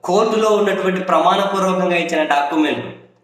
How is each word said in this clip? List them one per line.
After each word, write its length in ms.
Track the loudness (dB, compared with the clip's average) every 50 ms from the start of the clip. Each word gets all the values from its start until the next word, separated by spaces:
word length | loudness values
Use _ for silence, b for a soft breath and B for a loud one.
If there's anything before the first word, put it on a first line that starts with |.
| -2
కోర్టులో 440 | 2 2 2 2 2 0 0 2 2
ఉన్నటువంటి 520 | 2 2 2 0 0 0 -2 -2 -2 -2
ప్రమాణపూర్వకంగా 960 | -2 0 0 2 4 2 2 2 0 -2 -2 -2 -2 0 0 0 0 0 0
ఇచ్చిన 260 | -2 -2 -2 -2 -2 0
డాక్యుమెంట్, 640 | 0 0 0 0 -2 0 0 0 0 -2 -4 -8 -12 -14 -18 -20 -20 _ _